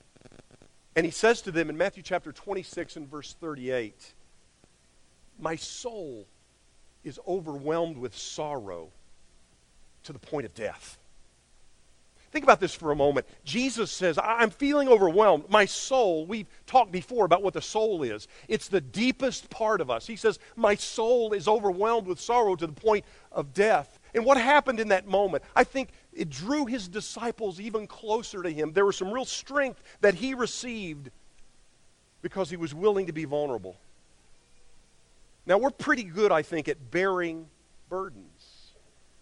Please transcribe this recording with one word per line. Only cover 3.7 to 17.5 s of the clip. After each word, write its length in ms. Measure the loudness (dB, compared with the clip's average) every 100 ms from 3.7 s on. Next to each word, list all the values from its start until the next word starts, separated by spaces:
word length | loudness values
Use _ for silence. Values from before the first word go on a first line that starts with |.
| -4 -4 -10 -20 -20 -20 _ _ _ _ _ _ _ _ _ -20 -10
My 160 | -8
soul 720 | -6 -10 -12 -12 -10 -12 -14 -18 _ _ _ _ _ -20 _
is 160 | -16 -14 -6
overwhelmed 680 | -6 -6 -8 -2 -2 -2 -6
with 180 | -12 -12
sorrow 720 | -14 -8 -8 -8 -8 -12 -14 -20 -20 -20 -20 _ _ _ _ _ -20 _
to 80 | -18
the 60 | -18
point 280 | -8 -6 -6
of 80 |
death. 440 | -8 -8 -8 -18 -20 -20 -20 -20 _ _ _ -20 _ _ _ _ _ _
Think 100 | 0
about 160 | 4 6
this 160 | 4
for 160 | -4 -2
a 60 | 2
moment. 320 | 4 2 -4 -12
Jesus 480 | -6 -2 -2 -2 -4
says, 260 | 0 0 0
"I-, 200 | 0 4
I'm 100 | 2
feeling 380 | 2 0 2 8
overwhelmed. 600 | 8 8 8 6 6 4
My 180 | 4 4
soul," 600 | 0 -2 2 4 2 -2
we've 220 | -8 -10 -16 2
talked 240 | 4 4
before 340 | -2 -4 0
about 200 | 4 4
what 100 | 2